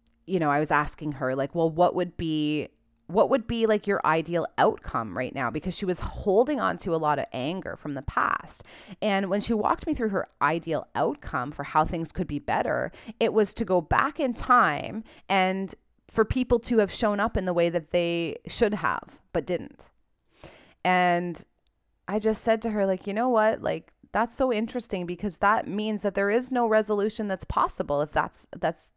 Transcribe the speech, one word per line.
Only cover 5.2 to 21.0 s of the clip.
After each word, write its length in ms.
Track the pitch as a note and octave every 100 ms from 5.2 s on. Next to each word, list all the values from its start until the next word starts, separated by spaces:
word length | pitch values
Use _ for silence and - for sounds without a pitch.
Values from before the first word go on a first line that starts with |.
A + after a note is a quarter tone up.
| B2+
now?" 200 | C3+ A#2+
Because 240 | C3+ F#3 -
she 80 |
was 160 | F#3+ E3+
holding 580 | - - G#3 F#3+ C4 C#4
on 200 | F#3+ F3
to 180 | - D#3+
a 0 |
lot 240 | D3+ C#3+
of 60 | -
anger 440 | B2+ C3+ F#3 - -
from 180 | D3
the 80 | C#3
past. 640 | - - - - - - - - - G3
And 300 | G#3+ G3 G3
when 100 | G3+
she 140 | -
walked 320 | A3 - - -
me 80 |
through 140 | D4 A3
her 180 | G3 - -
ideal 480 | C#3+ E3+ E3 D3 - A2
outcome 560 | E3+ D4 - C#3 B2
for 100 | -
how 220 | C#3+ D#3
things 260 | D#3 E3 E3
could 160 | - E3
be 140 | C#3+
better, 500 | - C3+ - B2 B2+ - - -
it 120 | A3
was 220 | G3 G3+
to 100 | -
go 160 | F#3 F#3
back 380 | D3+ C#3 C#4 -
in 160 | C4
time 720 | - - B3 F3+ C#3+ - G#3 - - -
and 480 | G3 F#3 F#3+ F#3+ - _ _ -
for 140 | -
people 340 | A3 C4 B3+ A#3
to 200 | - A3+
have 120 | G3
shown 300 | - G#3+ G3+
up 160 | A3 G#3+
in 80 |
the 100 | F#3
way 140 | E3+ E3+
that 240 | E3+ D#3+
they 460 | F3 E3+ E3+ E3 - -
should 260 | - G#3+
have, 460 | G#3 C#3+ - - - _
but 140 | E3+ -
didn't. 440 | E3+ - - - _ _ _ _ _ - - - _
And 560 | F#3 F3+